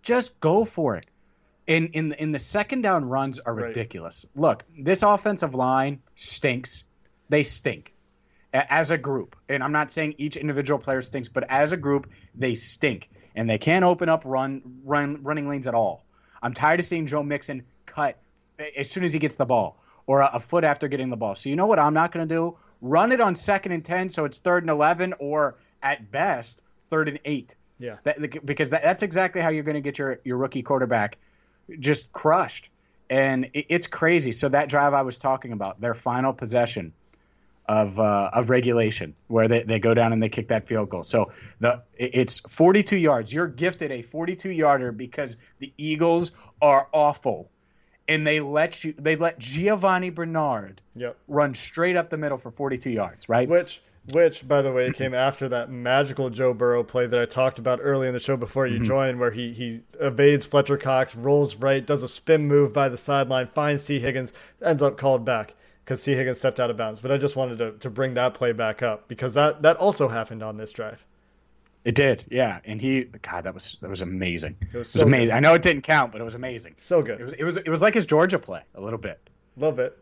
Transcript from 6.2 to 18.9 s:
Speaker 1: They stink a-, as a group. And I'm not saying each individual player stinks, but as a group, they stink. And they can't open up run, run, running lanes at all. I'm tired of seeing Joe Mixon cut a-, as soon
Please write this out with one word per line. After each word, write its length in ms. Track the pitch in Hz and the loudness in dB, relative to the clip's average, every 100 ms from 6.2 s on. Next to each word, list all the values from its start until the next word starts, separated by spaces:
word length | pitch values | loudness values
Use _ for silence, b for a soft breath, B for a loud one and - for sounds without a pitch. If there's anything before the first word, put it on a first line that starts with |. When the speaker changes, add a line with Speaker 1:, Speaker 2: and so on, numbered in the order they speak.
| - - 143 123 127 - _ _ _ _ _ | -8 -2 -2 -2 -6 -12 _ _ _ _ _
Speaker 1:
They 140 | 151 | 0
stink 480 | 143 - 139 90 - _ _ _ _ _ _ | 0 -4 -6 -8 -14 _ _ _ _ _ _
a-, 200 | 131 139 | -2 2
as 180 | 147 151 | 0 2
a 80 | 160 | -2
group. 380 | 131 131 - - - | -2 -6 -6 -16 -6
And 160 | 139 | -4
I'm 80 | 131 | -2
not 180 | 151 151 | -2 -2
saying 260 | - 156 151 | -4 -6 -6
each 180 | 147 143 | -8 -6
individual 420 | 151 139 135 143 | -4 -4 -2 -2
player 240 | - 131 | -2 -4
stinks, 260 | 123 139 117 | -4 -10 -6
but 160 | 131 127 | -6 -2
as 240 | 135 151 | 0 0
a 40 | 175 | 0
group, 320 | 143 139 135 b b | 0 -2 -2 b b
they 200 | - 131 | -6 -4
stink. 540 | 113 - - 147 107 - b b | -4 -6 -2 -2 -4 -12 b b
And 160 | 107 113 | -6 -2
they 80 | 110 | 0
can't 260 | - 180 | 2 4
open 240 | 180 175 170 | 4 2 0
up 140 | 160 | 0
run, 380 | 135 131 135 135 127 127 | 0 -4 -2 -6 -14 -18
run, 380 | 135 147 143 147 | -2 -2 -2 -6
running 260 | 139 151 143 | -6 -6 -4
lanes 180 | 143 127 | -6 -2
at 80 | |
all. 300 | 117 104 82 _ b b b | 0 0 -4 _ b b b
I'm 120 | 120 | -8
tired 260 | 123 151 170 | 0 2 2
of 60 | 170 | 0
seeing 200 | 170 151 | -4 -2
Joe 160 | 147 | -4
Mixon 420 | 143 143 - 131 127 _ | -4 -6 -8 -12 -14 _
cut 320 | - - 143 - _ _ _ - | -16 -4 -4 -4 _ _ _ -16
a-, 180 | 151 139 | -12 -8
as 100 | |
soon 140 | 139 | -8